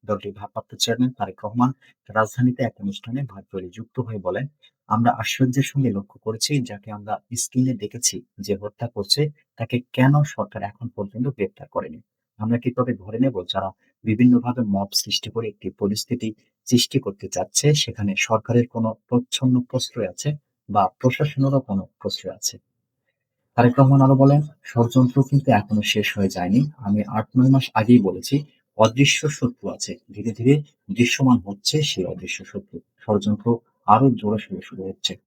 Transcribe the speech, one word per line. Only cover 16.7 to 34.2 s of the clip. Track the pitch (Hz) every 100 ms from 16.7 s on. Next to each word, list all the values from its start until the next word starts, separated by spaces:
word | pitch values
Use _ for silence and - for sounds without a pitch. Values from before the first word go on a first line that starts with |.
| 120 - 135
করতে | 104 98 95
চাচ্ছে, | 90 92 - 147
সেখানে | 147 - - 101 98
সরকারের | - 110 - 120 123
কোনো | 117 113 110 _
প্রচ্ছন্ন | 123 123 - 131 127
প্রশ্রয় | 123 127 - - 98
আছে | - 143 147 _ _ _
বা | 101 95 _
প্রশাসনেরও | 131 - 147 135 135 139
কোনো | - 98 92 _
প্রশ্রয় | 104 - 92
আছে?" | 87 - - _ _ _ _ _ _ _ _ _ -
তারেক | 120 123
রহমান | 135 139
আরো | 135 135
বলেন, | 135 143 147 -
"ষড়যন্ত্র | - 117 117 131 123 135
কিন্তু | 135 143 143
এখনো | 107 104 107
শেষ | 104 107 101
হয়ে | - 98 95
যায়নি। | 90 110 147 -
আমি | 107 104 104
আট | 107 110
নয় | 131 127
মাস | 135 -
আগেই | - 110 120
বলেছি, | 98 92 - 143 147 _ _ -
অদৃশ্য | 110 117 139 - 151
শত্রু | - 123 - -
আছে, | - - - _
ধীরে | 104 107
ধীরে | 110 120 147 147 _ -
দৃশ্যমান | 98 120 - 131 120
হচ্ছে | 90 98 - 151
সেই | 147 -
অদৃশ্য | 87 90 92 -
শত্রু। | 95 101 - - _ _
ষড়যন্ত্র | - 104 101 104 120 120 _ _ -
আরো | 107 135
জোরে | 110